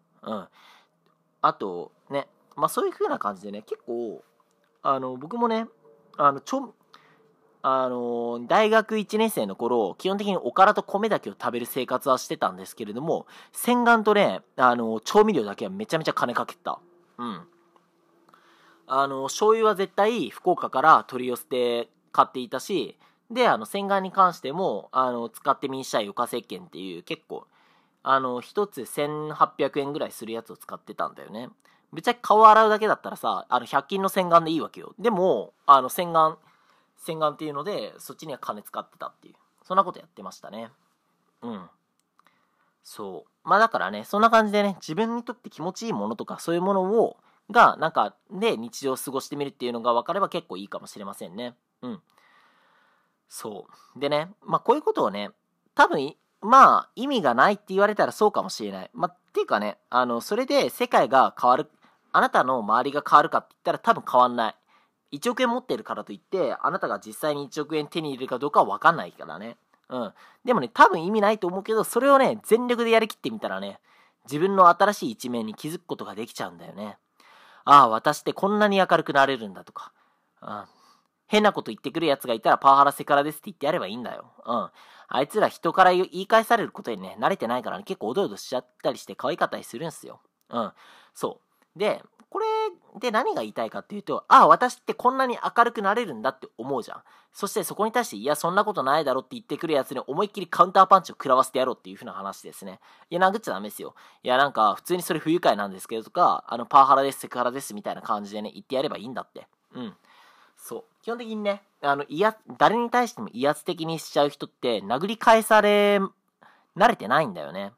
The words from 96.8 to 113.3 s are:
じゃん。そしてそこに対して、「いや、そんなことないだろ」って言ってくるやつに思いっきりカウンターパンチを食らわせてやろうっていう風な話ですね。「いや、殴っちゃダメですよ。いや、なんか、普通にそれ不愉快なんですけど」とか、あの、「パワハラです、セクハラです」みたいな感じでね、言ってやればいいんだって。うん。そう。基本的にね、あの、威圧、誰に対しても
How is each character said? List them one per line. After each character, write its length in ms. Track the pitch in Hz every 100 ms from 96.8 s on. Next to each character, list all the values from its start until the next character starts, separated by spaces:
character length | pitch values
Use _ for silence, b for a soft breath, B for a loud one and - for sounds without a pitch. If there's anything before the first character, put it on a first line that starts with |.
じ 80 | -
ゃ 40 | -
ん。 60 | b b b
そ 160 | - 202
し 60 |
て 100 | 220
そ 100 | -
こ 120 | 160 220
に 60 |
対 140 | 247 226
し 40 |
て、 60 | 101
「い 80 | 123
や、 100 | 147
そ 160 | 170
ん 40 | 190
な 80 |
こ 100 | 214
と 100 | 175
な 160 | 131 156
い 60 | 139
だ 80 |
ろ」 80 | 127
っ 20 |
て 60 | -
言 100 | 120
っ 40 | -
て 120 | 147
く 80 | 165
る 80 |
や 100 | 143
つ 100 | -
に 80 | 131 -
思 180 | 147
い 40 | 208
っ 20 |
き 100 | 202
り 80 | 175
カ 180 | - 180
ウ 20 |
ン 40 |
タ 120 | 190
ー 40 | 190
パ 120 | 190
ン 40 |
チ 80 | -
を 20 |
食 160 | - 135
ら 60 | 127
わ 80 |
せ 80 | 127
て 80 | 131
や 60 | 127
ろ 80 |
う 20 | 104
っ 40 |
て 80 | 92
い 40 |
う 20 | 98
風 100 | 117
な 80 |
話 280 | 92 98 -
で 120 | -
す 120 | - 95
ね。 140 | 92 b b b
「い 60 | 175
や、 60 |
殴 160 | 190 214
っ 20 |
ち 100 | -
ゃ 40 |
ダ 60 | 98
メ 100 | 104
で 60 | -
す 60 |
よ。 140 | 73 b b b
い 60 | 123
や、 100 | 127
な 100 | 143
ん 60 |
か、 220 | 117 107 -
普 80 |
通 120 | - 180
に 60 |
そ 120 | 170
れ 60 | 156
不 120 | 156
愉 80 | 175
快 180 | 151 104
な 100 | 101
ん 40 |
で 80 | 95
す 80 | -
け 80 | 113
ど」 80 | 107
と 60 |
か、 320 | 170 151 87 -
あ 100 | 117
の、 80 | 117
「パ 120 | 143
ワ 60 | 135
ハ 100 | 135
ラ 60 |
で 100 | 139
す、 80 | -
セ 80 | -
ク 100 | 123
ハ 60 |
ラ 80 | 123
で 80 | 135
す」 120 | -
み 80 | 104
た 100 | 98
い 40 | 90
な 80 |
感 200 | 104 110
じ 100 | 101
で 80 | 107
ね、 80 | 104
言 100 | 104
っ 40 | -
て 100 | 131
や 60 |
れ 80 | 143
ば 80 | -
い 60 |
い 40 | 113
ん 60 |
だ 100 | 117
っ 80 | -
て。 160 | - - _ _
う 80 | 127
ん。 140 | 113 - b b b b b _
そ 220 | - 117
う。 60 | - _
基 60 | 226
本 100 | 233
的 100 | 226
に 80 | 220
ね、 260 | 208 202 _ _
あ 140 | 143 143
の、 100 | 143
威 180 | 151 214
圧、 140 | - - 123
誰 200 | 151 226
に 120 | 233
対 200 | 247 233
し 40 |
て 80 | -
も 60 | 104